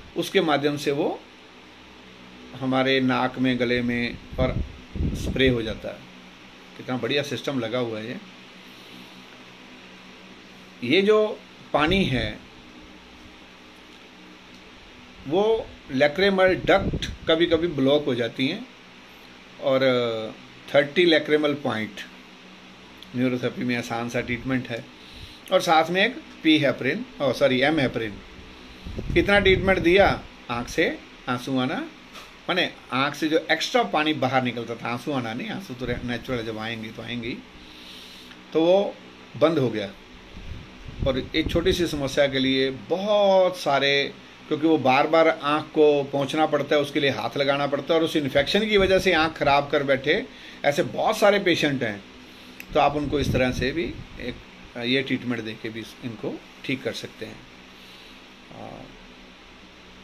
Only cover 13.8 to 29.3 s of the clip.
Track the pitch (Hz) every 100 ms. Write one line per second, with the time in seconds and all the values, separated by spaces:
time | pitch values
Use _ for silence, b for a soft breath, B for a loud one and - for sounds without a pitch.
13.8 | - - - - - - - - - -
14.8 | - - - - 131 156 220 220 - -
15.8 | - 135 147 147 196 190 185 165 - 190
16.8 | 190 - - - - 160 165 160 175 143
17.8 | 131 147 147 120 117 - 135 196 254 -
18.8 | - - - - - - - - 143 131
19.8 | 131 123 120 113 110 - - - - 139
20.8 | 143 - 180 156 147 151 147 143 127 110
21.8 | 107 - - - - - - - - -
22.8 | - - - 123 127 123 127 - 123 120
23.8 | 117 117 120 120 117 120 131 131 123 117
24.8 | - - B B B B - 185 180 160
25.8 | 156 180 208 - - - 160 151 135 120
26.8 | 123 185 254 - 143 117 139 127 135 160
27.8 | 127 120 110 101 - - - - - -
28.8 | - - - 175 165